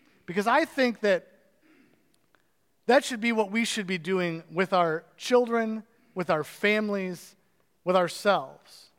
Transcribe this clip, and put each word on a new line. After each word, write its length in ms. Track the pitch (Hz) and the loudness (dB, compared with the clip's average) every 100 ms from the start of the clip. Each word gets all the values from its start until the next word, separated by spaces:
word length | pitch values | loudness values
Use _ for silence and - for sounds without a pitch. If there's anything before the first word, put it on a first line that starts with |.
| _ _ | _ _
because 220 | - 175 208 | -8 -2 2
I 180 | 269 | 2
think 360 | 320 - 247 202 | 0 0 0 0
that 260 | 208 180 - _ _ _ _ _ _ _ _ _ _ _ _ _ _ _ - | 0 0 -2 _ _ _ _ _ _ _ _ _ _ _ _ _ _ _ 2
that 180 | 262 | 2
should 160 | - 240 | 2 -4
be 120 | 233 | -2
what 180 | 220 196 | 0 0
we 140 | 220 | -2
should 220 | 233 220 185 | -2 -4 -4
be 120 | 185 | -6
doing 460 | 160 190 175 165 160 | -2 -2 -2 -4 -8
with 220 | 165 185 | -4 0
our 320 | 185 170 156 - - | 2 2 -2 -8 -12
children, 680 | - 247 240 233 220 220 - _ _ | 0 2 2 0 -2 -6 -12 _ _
with 160 | 185 175 | -6 -2
our 140 | 156 | -2
families, 880 | 143 - 202 214 214 202 185 170 - _ _ _ _ _ | -2 -2 0 2 0 -2 -4 -8 -14 _ _ _ _ _
with 140 | 175 185 | 2 2
ourselves. 960 | 175 - 202 180 135 73 _ - - | 2 0 0 0 -2 -16 _ -20 -20